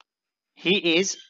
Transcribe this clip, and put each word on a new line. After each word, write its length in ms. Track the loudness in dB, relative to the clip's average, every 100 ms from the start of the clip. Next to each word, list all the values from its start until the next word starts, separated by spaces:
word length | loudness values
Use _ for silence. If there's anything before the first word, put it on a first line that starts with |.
| _ _ _ _ _ -8 -2
He 160 | 0
is 340 | 2 0 0 -6 -6